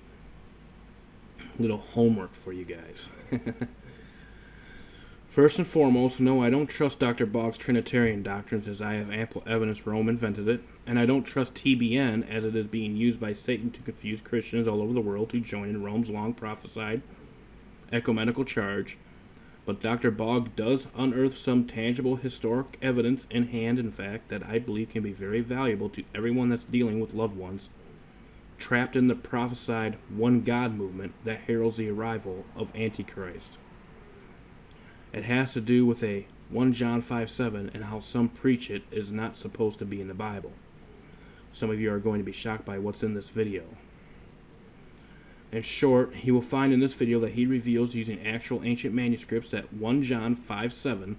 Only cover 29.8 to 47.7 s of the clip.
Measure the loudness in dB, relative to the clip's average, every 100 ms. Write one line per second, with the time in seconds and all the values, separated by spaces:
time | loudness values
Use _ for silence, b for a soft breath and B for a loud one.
29.8 | -2 -4 -8 0 4 4 4 0 0 -2
30.8 | -6 -6 -10 -8 -8 -6 -2 2 2 0
31.8 | -4 -2 -2 -4 -6 -10 -10 -8 -8 -2
32.8 | -4 -4 -10 -8 -10 -10 -16 -20 -20 -20
33.8 | -20 -20 -20 -20 -20 -20 -20 -20 -20 B
34.8 | B B B -8 0 2 2 -2 4 6
35.8 | 6 4 -2 -4 -6 -18 -6 2 2 4
36.8 | 2 0 -2 -4 -4 -2 -4 -2 -8 -10
37.8 | -10 -10 -4 0 0 2 2 2 0 -8
38.8 | -6 -6 -4 -4 -6 -6 -12 -2 -2 -2
39.8 | -8 -6 -8 -6 -6 -6 -10 -16 -20 -20
40.8 | -20 B B B B B B -6 -2 0
41.8 | 0 0 0 0 -2 -6 -6 -6 -6 -6
42.8 | -6 -4 -4 -4 -6 -4 -2 -4 -10 -18
43.8 | -20 -20 -20 -20 -20 -20 -20 -20 -20 -20
44.8 | B B B B B B B -8 -4 2
45.8 | 6 6 4 0 4 4 4 2 4 6
46.8 | 4 2 2 2 2 2 2 2 2